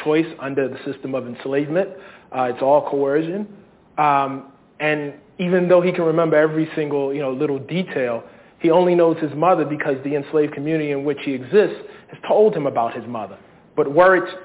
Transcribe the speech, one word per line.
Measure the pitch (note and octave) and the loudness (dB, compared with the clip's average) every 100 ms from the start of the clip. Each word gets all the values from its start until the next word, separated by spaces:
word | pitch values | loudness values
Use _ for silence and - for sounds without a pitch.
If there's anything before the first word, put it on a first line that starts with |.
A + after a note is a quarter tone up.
choice | D3+ D#3 E3 - | 0 0 0 -6
under | C3+ C#3 B2+ | -6 -2 -4
the | - | -4
system | C#3+ C3+ C3+ | -10 -10 -8
of | C3+ A#2+ | -8 -8
enslavement. | - C3 C#3 D3 E3+ G3 - - - _ B2+ | -10 -4 -2 0 -2 -4 -8 -20 -20 _ -4
Uh, | B2+ | -2
it's | A#2 | 0
all | C3+ D3 C#3+ | 4 4 2
coercion. | C#3+ C#3 D3 E3 G3 G#3 - - _ _ - | -2 0 0 -2 -6 -8 -14 -20 _ _ 0
Um, | D3+ C#3 C3+ C3+ - _ _ - | 2 2 0 -4 -14 _ _ -6
and | D3+ D3+ D3 C#3 _ - | -2 -2 -4 -10 _ -6
even | F3+ F3+ F3+ | 0 2 4
though | F3+ | 4
he | F3+ | 4
can | F3+ | 0
remember | E3 D#3+ D#3+ D3+ | 0 2 2 4
every | D#3 D#3 D#3 - | 2 0 -4 -4
single, | D3 C#3+ C#3 | -4 -2 -2
you | C#3+ | -4
know, | C3+ | -4
little | C3 D3+ C3+ | -2 -2 -4
detail, | A2 E3+ F#3 D3 B2 A2+ - - - _ | -4 -6 -4 -4 -4 -4 -10 -20 -20 _
he | E3+ | 4
only | E3 F3+ | 4 6
knows | F3 E3 D#3+ | 6 4 2
his | D#3 | -4
mother | C#3+ E3+ F3 | 0 2 2
because | C#3+ D3 D#3 C3+ | 0 -4 -4 -4
the | C#3 | -4
enslaved | D3 C#3+ D#3 D3 | -4 -2 0 0
community | D3 D3 D#3+ D3 | -2 -4 -2 -2
in | C#3 | -4
which | C#3+ C#3+ | -4 -4
he | D3 | -4
exists | B2+ B2 G3+ F#3+ - - - - | -6 0 2 2 -2 -14 -20 -20
has | - - | -16 0
told | G#3 G#3+ D#3 | 4 4 2
him | C#3 | -2
about | B2 A#2 | -2 -2
his | B2+ A2 | -4 -10
mother. | A#2+ G2 - - _ _ - | -10 -10 -14 -20 _ _ -2
But | C#3 | 2
were | D3 F3+ F#3 | 6 6 6
it | - - | 0 -6